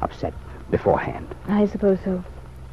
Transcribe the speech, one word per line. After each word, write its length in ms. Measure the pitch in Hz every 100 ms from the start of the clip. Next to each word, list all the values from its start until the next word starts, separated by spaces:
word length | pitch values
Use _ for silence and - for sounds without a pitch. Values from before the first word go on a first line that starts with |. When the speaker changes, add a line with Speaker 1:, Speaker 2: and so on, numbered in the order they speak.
Speaker 1:
upset 320 | - - - - - - -
beforehand. 640 | 180 - - - - - - -
Speaker 2:
I 180 | 208 202
suppose 320 | 196 202 185
so. 180 | 190 180 - - - - -